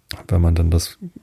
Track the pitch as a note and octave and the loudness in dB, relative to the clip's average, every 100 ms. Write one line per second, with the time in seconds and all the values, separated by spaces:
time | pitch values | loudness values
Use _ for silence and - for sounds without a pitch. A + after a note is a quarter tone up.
0 | - - - F2+ E2+ E2 E2 E2+ - - | -18 -16 -2 2 2 2 2 0 -2 -12
1 | F3 - | -18 -18